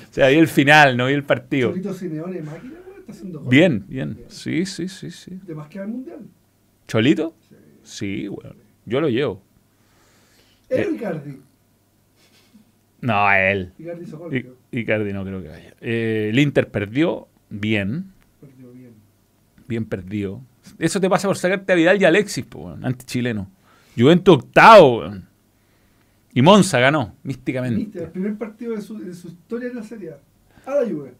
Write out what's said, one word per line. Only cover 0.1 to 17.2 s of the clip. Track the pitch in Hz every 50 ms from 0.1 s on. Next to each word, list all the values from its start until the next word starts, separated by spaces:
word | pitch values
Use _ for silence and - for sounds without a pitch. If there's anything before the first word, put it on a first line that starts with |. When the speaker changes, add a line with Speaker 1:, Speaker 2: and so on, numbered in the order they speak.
| -
Speaker 1:
sea, | - 139 131
vi | 143 160
el | 165 -
final, | - 165 139 139 151 156 147 135 123 120
no | 123
vi | 131 143
el | 143 139
partido. | - 143 120 - - 156 135 123 107
Speaker 2:
Cholito | 175 185 185 202 185
Simeone, | 180 190 160 156 156 165 185 185 165
máquina, | 151 151 147 - 247 262 320 349 370 381
weón, | - -
está | - -
haciendo | - - 202 185 165 143
goles. | 131 127
Speaker 1:
Bien, | 127 - 180 185 127 98 - -
bien. | 123 131 147 143 117
Speaker 2:
Bien. | - - -
Speaker 1:
Sí, | - - - 127 131 156 190
sí, | 190 - - 170 185
sí, | - - - 156
sí. | 170 - - - 180 185 190
Speaker 2:
¿De | 170 156
más | 151 147 147
que | - 196
al | 196 214
Mundial? | 240 254 262 339 - 285 - - _ _ _ _ _ _ _ _ _ _ _ -
Speaker 1:
¿Cholito? | - 113 110 143 165 - 320 330 - _ _ _
Speaker 2:
Sí. | - _ _ _ _ _ _
Speaker 1:
Sí, | - - - 104 98 98 123 - 302
weón. | 165 - - - - _ _ _ _ _ _
Yo | - 107 139
lo | 165 147
llevo. | 113 123 147 117 92 - _ _ _ _ _ _ _ _ _ _ _ _ _ _ _ _ _ _ _ _ _ _ _ _ _ -
Speaker 2:
¿Él | 262 -
Speaker 1:
Eh, | - 392
Speaker 2:
o | 302
Icardi? | 214 233 190 160 147 139 147 131 - - _ _ _ _ _ _ _ _ _ _ _ _ _ _ _ _ _ _ _ _ _ _ _ _ _ _ _ _ _ _ _
Speaker 1:
No, | - 120 107 101 101 101
él. | 98 95 95 95 98 98 90 87 - -
Speaker 2:
Icardi | 160 170 175 175 175
hizo | - 156 151
gol, | 175 165 143
Speaker 1:
I-, | 127
Speaker 2:
creo. | 123 127 - _ _ _
Speaker 1:
Icardi | - 123 110 110 110 107 107 101 98
no | 98 95
creo | 95 95 95
que | 85 76
vaya. | 78 82 87 - - _
Eh, | - 120 117 117 113 113 110 107 107 107
el | 107 135
Inter | 147 143 - 139 117 -
perdió | - 107 101 101 113 139 165 190 110 -